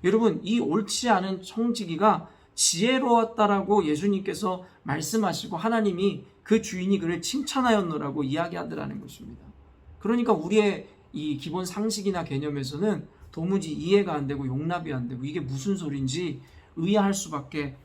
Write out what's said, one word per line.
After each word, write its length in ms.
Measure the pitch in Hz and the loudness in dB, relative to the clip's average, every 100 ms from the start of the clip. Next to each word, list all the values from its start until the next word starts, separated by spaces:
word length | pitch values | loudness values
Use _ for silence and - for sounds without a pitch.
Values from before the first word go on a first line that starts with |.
여러분, 360 | - 220 226 160 | 4 4 4 2
이 160 | 180 233 | 0 0
옳지 520 | - 170 208 - 247 | 2 0 0 -2 2
않은 320 | 196 190 190 | 2 2 -6
청지기가 880 | 185 - 233 233 180 165 214 165 - - _ | -6 -2 -2 -2 -4 2 4 2 -2 -20 _
지혜로웠다라고 1300 | - - 165 226 262 262 233 220 - 208 202 196 202 | 0 0 2 2 4 4 4 2 2 2 2 4 2
예수님께서 800 | 160 151 202 196 196 - 202 185 180 _ | 4 0 2 0 -2 -4 -4 -4 -8 _
말씀하시고 760 | - 143 151 220 202 165 143 160 | -6 -4 -2 0 0 0 -4 -4
하나님이 680 | 220 226 208 175 196 147 - _ | 0 2 2 2 0 0 -12 _
그 200 | - 220 | 2 2
주인이 360 | 220 185 185 196 | 2 -4 0 2
그를 220 | 165 170 | 2 -2
칭찬하였노라고 1040 | - 269 - 277 247 214 175 151 147 151 | -2 -4 -2 0 4 4 2 -2 -4 -2
이야기하더라는 760 | 135 151 170 170 165 156 139 139 | -2 0 -2 -4 -6 -6 -6 -8
것입니다. 440 | - - - - - - - _ - - | -12 -16 -16 -18 -20 -20 -20 _ -20 -8
그러니까 340 | 202 240 233 | -2 0 2
우리의 560 | 185 170 214 208 180 - - - | 2 4 4 4 0 -8 -20 -14
이 240 | - 151 139 | -8 -4 -4
기본 300 | 165 175 180 | -4 -4 -4
상식이나 580 | 196 220 214 196 180 | -4 -2 -2 -2 -2
개념에서는 840 | 165 139 151 143 131 151 202 170 - _ - | -2 -4 -2 -4 -6 -2 0 -2 -6 _ -16
도무지 400 | - 170 196 160 | -6 0 0 -2
이해가 420 | 147 160 196 185 | -6 4 4 4
안 120 | 151 135 | -2 -4
되고 200 | 139 135 | -4 -4
용납이 460 | 131 160 175 165 | -2 -2 -4 -4
안 140 | 131 120 | -6 -6
되고 160 | 127 | -6
이게 160 | 135 165 | -6 -6
무슨 360 | 131 135 202 196 | -6 -4 -2 -2
소린지 640 | 156 139 131 147 175 135 - - - - | -2 -2 -2 -2 -4 -6 -12 -20 -16 -4
의아할 360 | 170 208 196 | 2 4 4
수밖에 640 | 196 170 151 131 151 139 131 | 0 -4 -8 -6 -6 -6 -8